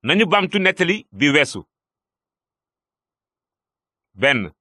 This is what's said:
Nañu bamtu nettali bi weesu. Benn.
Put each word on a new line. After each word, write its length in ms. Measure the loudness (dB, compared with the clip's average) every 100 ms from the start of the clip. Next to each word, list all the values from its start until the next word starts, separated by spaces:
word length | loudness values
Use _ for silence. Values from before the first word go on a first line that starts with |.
Nañu 200 | 0 0 2
bamtu 320 | 2 2 0
nettali 380 | 0 0 -2 -2 -8
bi 140 | -2 0
weesu. 300 | 2 0 -6 -16 _ _ _ _ _ _ _ _ _ _ _ _ _ _ _ _ _ _ _ _ _ _ _ _ -2
Benn. 240 | 0 0 -4 _